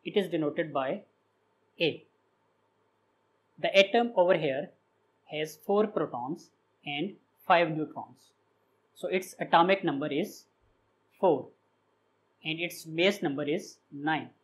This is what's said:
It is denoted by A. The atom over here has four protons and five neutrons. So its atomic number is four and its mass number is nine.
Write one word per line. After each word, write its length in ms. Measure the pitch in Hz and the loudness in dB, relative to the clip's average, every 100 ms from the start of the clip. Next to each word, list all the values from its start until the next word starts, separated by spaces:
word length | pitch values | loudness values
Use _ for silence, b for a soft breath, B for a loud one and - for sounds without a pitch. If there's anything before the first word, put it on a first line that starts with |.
| - | -2
It 100 | 185 | -2
is 140 | 180 | -2
denoted 420 | 165 151 151 160 | -2 -2 -4 -4
by 280 | 139 131 202 - _ _ _ _ _ _ _ | -4 -4 -6 -10 _ _ _ _ _ _ _
A. 260 | 165 - _ _ _ _ _ _ _ _ _ _ _ _ _ _ _ - | -2 -2 _ _ _ _ _ _ _ _ _ _ _ _ _ _ _ -6
The 160 | - 196 | 2 4
atom 340 | 196 233 240 214 | 6 4 2 2
over 200 | 180 175 | 4 4
here 340 | 151 131 180 _ _ _ _ _ _ | 2 -4 -6 _ _ _ _ _ _
has 260 | 151 156 - - | -8 -8 -10 0
four 220 | 202 214 | 2 2
protons 640 | 190 156 120 127 170 - _ _ _ 147 | 0 -4 -4 -8 -10 -12 _ _ _ -10
and 300 | 143 185 - _ _ - | -6 -6 -8 _ _ 2
five 220 | 175 170 | 4 4
neutrons. 640 | 156 147 - - - _ _ _ _ _ _ _ _ | 0 -6 -10 -16 -20 _ _ _ _ _ _ _ _
So 120 | 180 | -4
its 280 | 185 190 - | -4 -4 -10
atomic 440 | 156 165 175 196 | 4 4 6 2
number 240 | 180 139 147 | 0 -4 -4
is 340 | 139 208 - _ _ _ _ _ _ _ _ | -4 -4 -10 _ _ _ _ _ _ _ _
four 280 | 190 139 - _ _ _ _ _ _ _ _ _ | 2 2 -2 _ _ _ _ _ _ _ _ _
and 160 | 156 160 | -8 -6
its 260 | 170 - 165 | -6 -8 -10
mass 360 | 160 185 202 | 2 2 2
number 220 | 165 139 | -4 -4
is 340 | 143 170 - - _ | -2 -4 -6 -20 _
nine. 380 | 143 147 156 120 _ | -6 -2 -2 -4 _